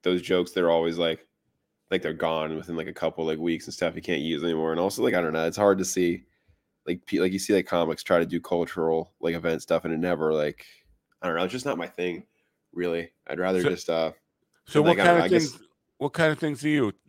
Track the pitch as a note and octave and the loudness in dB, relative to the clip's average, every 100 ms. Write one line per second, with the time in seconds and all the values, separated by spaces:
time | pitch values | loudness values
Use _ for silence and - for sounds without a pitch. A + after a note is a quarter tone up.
0 | F2+ F2+ - F2+ F2 F#2 E2+ E2 E2 E2+ | 0 0 2 0 2 2 2 4 2 0
1 | E2+ D#2+ _ _ _ _ _ _ - F#2 | -2 -2 _ _ _ _ _ _ -4 -4
2 | D#2 D#2+ E2 D#2+ D#2 D#2+ E2+ E2 D#2 - | -2 -2 -2 -2 -2 -6 -8 -8 -8 -4
3 | E2 E2 D#2+ D#2 E2+ E2 - - E2+ D#2+ | -4 -2 -4 -2 -2 -2 -4 -4 -4 -4
4 | - D#2 D#2+ D2 E2+ D#2+ D#2+ E2 F#2+ A2 | -4 -2 -2 -2 0 0 0 0 0 0
5 | B2 F2+ E2 D#2+ E2 G#2 G2+ F#2+ F#2 F#2 | 0 2 0 0 -2 2 4 4 0 0
6 | F2 F2+ - _ _ _ _ _ - F2+ | 0 0 -8 _ _ _ _ _ -6 -6
7 | - G2+ F#2 F#2+ - G2 F2 F2 E2 D#2+ | -4 0 0 -2 2 2 4 0 0 -2
8 | - F2 E2+ E2+ - F2 E2 F2+ D#2+ D#2+ | 2 2 2 -4 -2 -2 -2 -2 0 0
9 | D#2+ _ E2+ E2 E2 D#2 - E2 E2 D#2+ | -2 _ -4 -2 -2 -4 0 -2 0 -2
10 | F2+ D#2+ D#2 D#2 D2+ - - - _ _ | 0 0 0 2 0 -4 -20 -20 _ _
11 | _ _ F2 E2 F#2 B2+ C#3 F2 E2+ - | _ _ -4 -2 -2 -4 -6 -6 -6 -6
12 | F2+ F2 - _ _ _ _ F2 F2 E2+ | -6 -6 -12 _ _ _ _ -6 -4 -4
13 | E2 _ - D#2+ F#2 F#2 - F2 - E2 | -6 _ -10 -4 0 2 0 -2 -2 -2
14 | D#2+ - _ _ _ _ - D3 D#3 F3 | -2 -4 _ _ _ _ -2 2 4 4
15 | F3+ E3+ F3+ E3+ D3 - - _ _ - | 6 6 6 2 2 -8 -20 _ _ -6
16 | C#3 - D#3 D3+ D#3 B2+ D3 D3+ G#2+ - | -6 2 2 2 -2 -2 0 2 0 -2